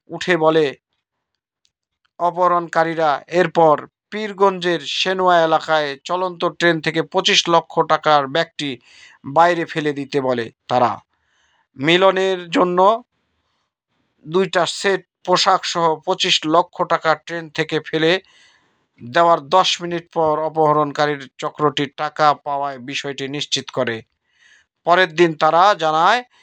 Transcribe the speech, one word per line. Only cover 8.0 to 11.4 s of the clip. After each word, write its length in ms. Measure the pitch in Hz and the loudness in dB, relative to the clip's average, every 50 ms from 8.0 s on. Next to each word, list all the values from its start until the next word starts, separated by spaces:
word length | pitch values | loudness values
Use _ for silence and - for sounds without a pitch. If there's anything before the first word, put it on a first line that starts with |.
| - 160 151 147 139 | 2 2 2 2 2
ব্যাগটি 520 | 135 135 165 165 - _ - 151 143 131 117 _ _ _ - - - - _ - | 0 -2 -4 -4 -4 _ -10 -8 -8 -8 -10 _ _ _ -20 -20 -20 -20 _ -14
বাইরে 400 | - 139 156 170 175 175 170 165 | -2 2 4 4 4 2 0 -4
ফেলে 280 | - - 165 151 151 143 | -6 -6 -4 -4 -4 -4
দিতে 280 | 139 139 131 - 143 | -4 -6 -6 -4 -2
বলে 300 | 131 127 127 120 113 110 - _ _ - | -2 -2 -2 -2 -4 -6 -10 _ _ -2
তারা। 320 | 123 123 123 117 101 90 - _ _ _ _ _ _ _ | 0 2 2 0 0 -4 -12 _ _ _ _ _ _ _